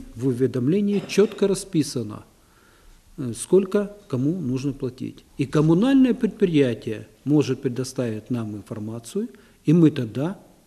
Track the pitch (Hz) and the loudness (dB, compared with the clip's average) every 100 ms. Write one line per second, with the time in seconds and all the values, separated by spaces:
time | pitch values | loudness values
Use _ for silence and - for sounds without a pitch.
0 | - 113 135 120 131 131 127 196 202 202 | -8 -6 -4 0 0 0 0 2 2 -2
1 | - - 214 - 196 185 - 165 139 127 | 0 2 2 2 0 0 -2 -2 -2 -4
2 | 107 107 - _ _ _ _ _ _ - | -8 -12 -16 _ _ _ _ _ _ -20
3 | _ - 127 107 - 185 185 208 202 - | _ -10 -10 -8 2 2 2 -2 -4 -10
4 | - 123 139 185 131 131 139 - 127 - | -8 -4 -2 -2 -4 -4 -6 -6 -10 -8
5 | 117 - _ - 135 156 156 170 254 277 | -12 -12 _ -8 -2 2 4 4 4 6
6 | 254 - 208 - 190 151 131 110 117 107 | 4 2 -2 0 2 4 2 0 -6 -10
7 | 110 _ 131 147 131 127 135 120 127 - | -12 _ 0 2 2 -2 -4 -4 -6 -4
8 | 120 107 - 123 107 104 - 107 107 113 | -4 -6 -6 -6 -6 -10 -12 -10 -10 -10
9 | - 196 240 - _ _ - 170 156 147 | -8 -6 -6 -10 _ _ 2 6 6 4
10 | 113 113 160 202 - _ | -4 -4 -6 -6 -16 _